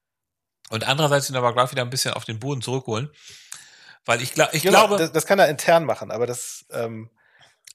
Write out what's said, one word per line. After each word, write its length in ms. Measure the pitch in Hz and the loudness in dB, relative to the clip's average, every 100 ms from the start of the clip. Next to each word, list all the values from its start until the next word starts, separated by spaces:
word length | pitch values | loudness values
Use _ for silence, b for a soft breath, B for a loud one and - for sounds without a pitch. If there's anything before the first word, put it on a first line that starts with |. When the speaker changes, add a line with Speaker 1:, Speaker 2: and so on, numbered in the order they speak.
| _ _ _ _ _ _ - | _ _ _ _ _ _ -8
Speaker 1:
Und 180 | 110 107 | -6 -2
andererseits 420 | 143 151 143 131 | 0 2 2 0
ihn 60 | 131 | -2
aber 180 | 120 | 0
gleich 180 | 117 131 | 2 0
wieder 100 | 135 | 0
ein 60 | 123 | -4
bisschen 240 | 131 131 | -4 -4
auf 120 | - 120 | -6 -8
den 140 | 110 | -8
Boden 220 | 135 139 | -6 -8
zurückholen. 480 | 120 127 - 110 147 B B B B B B B B B - | -6 -6 -4 -6 -6 B B B B B B B B B -2
Weil 160 | 120 | -2
ich 120 | 127 | -2
gla-, 160 | 147 151 | 0 0
ich 80 | 156 | 2
Speaker 2:
Genau, 240 | - 196 214 | 4 6 6
Speaker 1:
glaube 100 | 202 | 4
Speaker 2:
das, 140 | 165 | 0
das 140 | 160 - | 0 2
kann 140 | 196 | 4
er 100 | 156 | 4
intern 360 | 143 - 170 139 | 2 4 4 2
machen, 260 | 104 - | -6 -6
aber 160 | - 123 | -4 -4
das, 380 | 120 - - - | -4 -10 -16 -12
ähm 380 | 120 117 113 113 _ b b b b - | -8 -8 -10 -16 _ b b b b -10